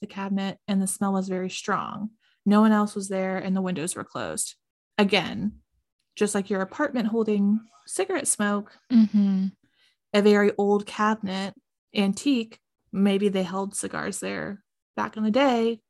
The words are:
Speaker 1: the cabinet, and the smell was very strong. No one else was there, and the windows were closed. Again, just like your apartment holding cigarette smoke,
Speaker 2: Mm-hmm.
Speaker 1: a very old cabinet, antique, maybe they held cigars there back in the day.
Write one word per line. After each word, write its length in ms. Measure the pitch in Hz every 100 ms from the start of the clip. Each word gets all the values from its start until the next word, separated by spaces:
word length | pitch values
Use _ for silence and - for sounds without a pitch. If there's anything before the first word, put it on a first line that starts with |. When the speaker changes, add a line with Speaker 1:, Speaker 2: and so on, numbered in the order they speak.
Speaker 1:
the 60 | 202
cabinet, 500 | 196 196 196 196 - -
and 140 | 196
the 60 | 190
smell 260 | - 202
was 160 | 190 190
very 200 | 185 185
strong. 600 | - - 190 - - 214 - _ _ -
No 140 | 208
one 140 | 220
else 200 | 214 208
was 140 | 208 190
there, 300 | 190 190 185
and 180 | 190 190
the 60 |
windows 340 | 185 180 170 -
were 80 |
closed. 520 | - 127 92 78 - - _ _ _ -
Again, 600 | 202 196 - 107 208 - _ _ _ _ _ -
just 180 | 208 202
like 140 | 196
your 120 | 196
apartment 460 | 190 - 294 240 226
holding 540 | 226 220 208 202 220 - _ -
cigarette 400 | - 381 359 -
smoke, 500 | - 208 208 202 - -
Speaker 2:
Mm-hmm. 560 | 240 214 208 196 190 190 - _ _ _ _ _
Speaker 1:
a 80 | 208
very 300 | 208 208 202 -
old 280 | 202 202 202
cabinet, 680 | - 214 220 190 190 196 - _ _ _ 214
antique, 640 | 196 196 285 254 226 - _ _ _
maybe 380 | 185 202 196 202
they 140 | 190
held 320 | 180 190 196 -
cigars 440 | 196 113 120 185
there 420 | 190 202 - 202 _ _ _ -
back 180 | 220 220
in 80 |
the 80 | 214
day. 480 | 226 277 240 226 226